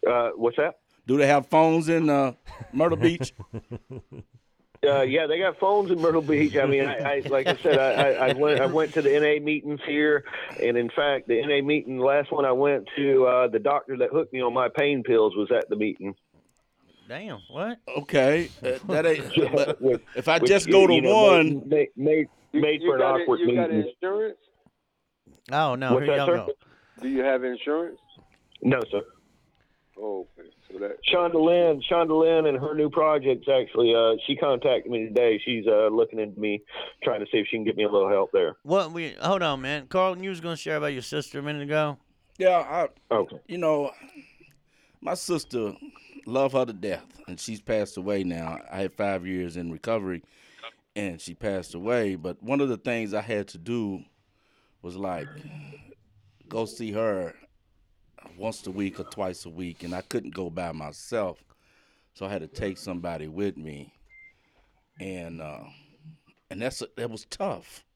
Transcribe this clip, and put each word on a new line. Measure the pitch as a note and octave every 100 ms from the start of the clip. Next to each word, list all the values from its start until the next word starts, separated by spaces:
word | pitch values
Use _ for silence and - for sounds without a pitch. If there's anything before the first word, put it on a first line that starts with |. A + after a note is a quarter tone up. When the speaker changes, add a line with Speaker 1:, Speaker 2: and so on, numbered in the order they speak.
| -
Speaker 1:
Uh, | A#2+ A#2+ G2
what's | A#2 A#2+
that? | D#3 - _ _ -
Speaker 2:
Do | C3+
they | C#3
have | C#3+ C3
phones | D#3+ D#3+ D#3+ D#3+
in, | E3 D#3+
uh, | C#3+ C3+ B2 - - -
Myrtle | B2+ E3 B2+
Beach? | E3 E3 B2+ -
Speaker 3:
<laughs> | F#2+ A#2 - A#2+ _ C3 - A#2+ - _ _ _ _ _ D3
Speaker 1:
Uh, | C#3
yeah, | C3 C#3 D#3
they | E3
got | F#3+ -
phones | F#3+ G#3 G3
in | F3
Myrtle | E3 D#3+
Beach. | D3 D3+ D3+ D3
I | C#3
mean, | C#3
I, | C3+ C3 C#3 C#3+
I, | C3+
like | C3+ C#3
I | E3+
said, | E3+ C#3
I, | C3+ A2+ C#3
I, | B2+ C3
I |
went, | C3 D3+ C#3+
I | C3+
went | D#3 D#3
to | D#3+
the | C#3+ C#3+
N |
A | D3+ D3+
meetings | D3 D3+ D3 D3
here, | - D3 D3+ D3+ - - - -
and | A#2 A#2+
in | A#2
fact, | - D3 C#3 -
the | A#2
N | C3+
A | C#3+
meeting, | C#3 D3+ - C3
the |
last | B2+ C#3+ C#3
one | D3
I | C#3
went | B2+ C#3+ C#3 -
to, | - C#3 C3+ B2+
uh, | B2+ B2
the | A2
doctor | G#2+ C#3+ - C3
that | B2
hooked | C#3+ D#3+
me | C3
on | B2
my | B2 B2
pain | - D3 C#3
pills | A2+ A2+ G#2+
was | F#2 G2+
at | A#2 -
the | G#2+
meeting. | G#2+ F2 G2 G2 _ _ _ _ _ _ _ _ -
Speaker 3:
Damn, | B2+ G#3+ A#2+ F2+
what? | C3 G3+ A#3 - C3
Speaker 2:
Okay, | C#3+ D3 C3 D#3 E3 -
uh, | B2+ B2+ -
that | D#3 E3
ain't. | D#3 C#3
Speaker 1:
<laughs> | D#3
Yeah, | C#3
Speaker 2:
but | C3+ C#3+ D3+
Speaker 1:
which, | C3+ A#2+ -
Speaker 2:
if | - A#2+
I | E3
Speaker 1:
which, | -
Speaker 2:
just | G3 D#3+
go | F#3+ F#3+
to |
Speaker 1:
you | E3+
know, | - G#3+ G#3+
Speaker 2:
one, | F3+ D#3 C#3+ C#3
Speaker 1:
made, | D3 C#3 -
made, | C#3 D#3 D3+ _ _
Speaker 4:
You, | D3
Speaker 1:
made | D3+ D3+
Speaker 4:
you | -
Speaker 1:
for | B2+
an |
Speaker 4:
got | C3 -
Speaker 1:
awkward | - A#2+
Speaker 4:
you | - A#2+
got | -
Speaker 1:
meeting. | G#2+ G2+ -
Speaker 4:
insurance? | F#3 G3+ A3 - _ _ _ _ _ _ _ _ _ _ -
Speaker 3:
Oh | C#3+ D#3
no, | B2+ C3
Speaker 1:
What's | B2+ C#3
Speaker 3:
here | C#3+
Speaker 1:
that, | C#3
Speaker 3:
y'all |
Speaker 1:
sir? | - G2+
Speaker 3:
go. | - _ _ _ -
Speaker 4:
Do | B2+
you | C3+
have | C3 C3
insurance? | B2+ B2 - D3+ E3+ B2+ _ _ _ _ _ _
Speaker 1:
No, | - C3 A2
sir. | G2+ - _ _ _ _ _ _ _ _ -
Speaker 4:
Oh, | G#2+ G2 F2+ _
okay. | E2+ _ _
So | F#2+
that | G2+ - -
Speaker 1:
Shonda | F3+ F3 E3
Lynn, | D#3+ F3 E3+ D3 -
Shonda | E3+ E3 D#3
Lynn, | D#3+ E3 D#3
and | C3+
her | C#3+
new | D3+ D3+
projects | D3+ D#3 D3+ C3+ C3 -
actually. | C3+ B2+ - A#2
Uh, | A#2 A2+ A2 -
she | C#3
contacted | D3+ B2+ C#3+ A#2+ -
me | A#2
today. | A2 G#2+ A#2+ G#2+
She's, | - A#2 G#2
uh, | G#2+ G#2+
looking | A2 A2+ A2+
into | G#2+ G2
me, | G#2+ G#2 - - - -
trying | - A2
to | G#2
see | A2+
if | G2+
she | A#2
can |
get | G#2+ G2
me |
a | G#2
little | G#2 G2
help | G2+ F#2+
there. | G2 E2+ -
Speaker 3:
What | C#3 F#3 E3+
we? | E3+ D#3+ G1+
Hold | D#3 G3
on, | E3+ C#3
man. | C3 D3 C3
Carlton, | F#3 F#3 F3+
you | F#3+
was | F3+
gonna | E3 E3
share | - D#3
about | D3
your | C3+
sister | A#2 D3+ C#3+ C#3+
a |
minute | C#3+ D3
ago. | C#3+ D3+ D3+ C#3 _ _ _ _
Speaker 2:
Yeah, | F#3 F3+
I, | B2+ D#3+ E3 _ _
Speaker 1:
Okay. | A2+ G2 - _
Speaker 2:
you | F3
know, | E3 D#3 C#3+ - C4+ - - _ _ _ _ _ _ _
my | -
sister, | F3+ - E3+ - B2 G#2+ - D4 - - - -
love | B2 C3+
her | C3 B2+
to |
death, | G#2 G2+ F2 - - -
and | F2+
she's | - G#2+
passed | - A2 G#2 -
away | F#2 G2+
now. | F#2 E2+ E2 E2 -
I | F#2
had | F#2+
five | - G2+ F#2+ F2+
years | F#2 F2 E2
in | E2+
recovery, | D#2+ - A2+ F#2+ F2 _ _ _ _ A#2 _ _
and | - G2+ E2
she | -
passed | E2 A2 G2 E2+
away. | E2+ G2 B2 G#2+ F#2
But | E2+ F2
one | G#2+ C#3+
of | C#3
the | A2
things | - A#2 A2
I | G2+
had | G#2 G#2+ G2+
to | F2
do | E2 A#2+ G#2+ F#2 - _ _ _ _ _ _ _
was, | F2+ F2+
like, | G2 E2+ C#2+ - - - - D3 - - _ _ _ _ _
go | A2 A2
see | - A2+
her | G#2 A2+ G2 F2 - _ _ _ _ _ _ _ - - F2
once | G#2+ A2 -
a |
week | F#2+ G2 -
or |
twice | F#2 - F#2+ F2+ F2
a |
week, | E2 F2+ E2
and | F2
I | F2+
couldn't | - - -
go | D#2+ F2+
by | E2 F2
myself, | D#2+ D2+ D2+ - A#2 G2 E2 _ _ _ _ _ _ _
so | _ G2
I |
had | G2
to | D#2+
take | - G#2+ F#2
somebody | - F2 F2 E2 D#2
with | D#2+ G2+ -
me, | D#2 C#2+ C#2+ _ _ - - _ _ _ _ _ _ _
and, | F#2+ F#2 E2+ E2
uh, | D#2 C#2 G#1+ - _ _ - - _ _ _
and | F#2
that's | A#2+ -
a, | A2+ -
that | A2+
was | A2 -
tough. | - A#3 C#3 - - _